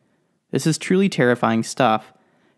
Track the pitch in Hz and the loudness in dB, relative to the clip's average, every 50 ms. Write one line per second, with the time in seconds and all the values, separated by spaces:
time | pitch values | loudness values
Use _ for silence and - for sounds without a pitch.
0 | _ _ _ _ _ _ _ _ _ _ - 135 - 160 151 - - - 185 185 | _ _ _ _ _ _ _ _ _ _ -6 -2 -2 -2 -2 -2 -2 0 0 2
1 | 196 190 - - 127 123 120 117 - 113 113 113 113 - - - 135 117 110 110 | 2 0 0 2 2 2 2 2 0 0 0 0 -2 -4 -2 0 0 2 0 0
2 | - - _ _ _ _ _ _ _ _ _ | -4 -10 _ _ _ _ _ _ _ _ _